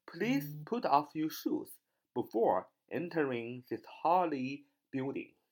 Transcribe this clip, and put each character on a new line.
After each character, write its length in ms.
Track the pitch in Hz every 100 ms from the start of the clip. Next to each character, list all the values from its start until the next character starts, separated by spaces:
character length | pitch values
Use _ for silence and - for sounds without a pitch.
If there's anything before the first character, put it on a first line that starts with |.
| -
“Please 560 | 165 214 269 277 - -
put 160 | 240
off 360 | 175 139 147 160
your 120 | 156
shoes 420 | - - - - - _ _ _
before 540 | - - 220 208 92 - _ -
entering 760 | 117 170 160 139 120 117 123 123
this 160 | 110 -
holy 800 | - 156 180 175 143 127 139 - _ _
building.” 440 | 135 135 - - _ _